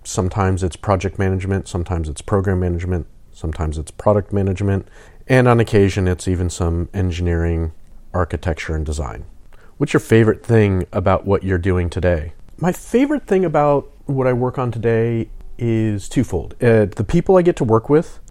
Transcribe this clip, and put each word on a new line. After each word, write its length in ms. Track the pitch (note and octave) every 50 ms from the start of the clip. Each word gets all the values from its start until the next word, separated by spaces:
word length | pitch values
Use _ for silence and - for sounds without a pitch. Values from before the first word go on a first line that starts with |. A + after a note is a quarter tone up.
| -
Sometimes 600 | - - - F#2 F#2 - G#2 F#2+ F#2+ F#2+ F2+ F#2+
it's 120 | F2 -
project 420 | - - - G2 F#2 G2 F#2+ - -
management, 520 | G2 F#2+ F#2+ F#2 F#2+ F#2+ G2 F#2+ F#2 -
sometimes 400 | - F#2 E2+ - F2+ E2 D#2+ D#2
it's 120 | C#2+ -
program 380 | - - G#2 G2 F#2 G2+ F#2+ F2+
management, 480 | F#2 F2+ F2 E2+ F2+ F2+ F#2 E2+ D#2 - - - - -
sometimes 460 | - - - E2 D2+ - D#2+ D#2 D2 D#2+
it's 140 | D2+ -
product 420 | - - - G#2 G#2 G#2 G2 - G2+
management, 560 | G2+ G2 F#2+ F#2 F#2 G2+ G2 G2 F#2+ - - - - - - - - -
and 220 | - C3 B2+ B2 B2
on 140 | A#2+ A#2
occasion, 440 | A2 - - G2+ G2 G2 - G#2 F#2
it's 220 | F2+ F2+ - - F#2+
even 220 | F#2 F2 F#2 F2
some 400 | - - F#2 E2+ E2 E2+ F2 - -
engineering, 800 | G2 F#2 F2+ E2 F2 F2 F2 E2+ E2 E2+ E2+ E2+ E2 E2 E2 - - - - - - - - -
architecture, 600 | F2+ F2+ - - E2 - F#2 D#2+ - - - D#2+
and 100 | D#2 D2+
design. 380 | D#2 D2+ D#2+ C#2+ A#1 G#1+ - - - - - - - - - - - - -
What's 160 | D3 D3 -
your 80 | D3
favorite 440 | - - A2+ A2+ A2+ G#2+ - - -
thing 400 | - A#2 A2 G#2 G2+ F#2+ F#2 F2 -
about 340 | - G2+ F2 G2 F#2 D#2+ -
what 180 | G2 G2+ F#2 -
you're 140 | F#2+ F#2+ F2+
doing 320 | F2 G2 F2+ F#2 F2 E2+
today? 440 | - F#2+ F2+ F2+ F2 D#2 D2+ D#2 - - - - - -
My 160 | D#3 F3+ F3
favorite 520 | - - - - A#3+ C#4+ C#4 D4+ C4+ -
thing 200 | - G3+ F#3+ F#3
about 440 | E3 D3+ D3+ D3 D3 C#3+ C3+ - - - - -
what 240 | - C#3 C3+ B2+ B2+
I 60 | B2
work 260 | A#2+ B2 B2+ - C#3+
on 120 | B2+ A#2+
today 580 | A2 A#2 G#2 A#2 A2+ A2+ A2+ A#2 A#2 A2+ A2+ - - - - - - -
is 520 | A#2+ A#2 A2+ A2 A2 A2 G#2 G2+ F#2+ -
twofold. 520 | - - - - F#2+ E2 - - - -
Uh, 260 | B2 A#2+ A2+ A2 G#2+ F#2+
the 180 | - - G#2+ -
people 300 | - E3+ - - F#3+ F#3
I 40 |
get 140 | F3 F3+ E3+
to 80 | - D3
work 240 | G#2+ A2+ A2 - -
with 320 | D3 D#3 F3 - - - - -